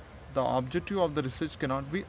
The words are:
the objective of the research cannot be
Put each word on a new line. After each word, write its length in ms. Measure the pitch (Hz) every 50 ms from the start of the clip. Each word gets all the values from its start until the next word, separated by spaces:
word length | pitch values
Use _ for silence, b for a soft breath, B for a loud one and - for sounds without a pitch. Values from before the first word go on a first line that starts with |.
| - - - - - - -
the 80 | 139
objective 560 | 127 123 123 131 131 127 165 175 170 - 202 196
of 180 | 175 160 143
the 60 | 151
research 380 | 131 131 - - 165 151 - -
cannot 320 | 156 131 131 139 139 139
be 140 | 160 196 -